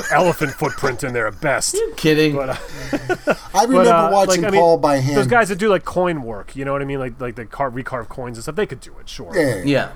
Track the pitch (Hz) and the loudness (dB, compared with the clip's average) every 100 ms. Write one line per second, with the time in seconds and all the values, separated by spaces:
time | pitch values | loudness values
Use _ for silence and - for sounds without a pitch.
0 | - 151 175 - 147 131 151 - 135 120 | 0 2 2 2 -2 -2 -4 -2 -2 -2
1 | 135 123 110 101 147 120 - 403 453 - | -4 -2 -2 -2 -2 0 0 -2 -4 0
2 | 160 151 156 143 131 123 - - - - | 2 4 4 2 -4 -6 -8 -12 -6 -6
3 | - - - - - 185 233 262 233 170 | -4 -4 0 -2 0 0 4 6 6 6
4 | 165 196 190 185 202 190 170 165 151 139 | 4 4 4 2 2 4 6 6 4 2
5 | 131 143 131 240 196 190 214 180 - 175 | 2 2 4 4 2 0 2 2 0 -2
6 | 180 160 113 104 90 135 139 139 139 139 | 0 -2 -6 -10 -12 -8 -4 -4 -4 -4
7 | 127 123 123 117 107 - 139 120 127 127 | -6 -6 -8 -8 -12 -10 -8 -8 -8 -8
8 | 110 - 123 113 - 156 202 127 - - | -8 -10 -10 -8 -8 -6 -6 -6 -14 -16
9 | - - - - 143 101 139 135 101 | -14 -14 -6 0 0 0 0 0 0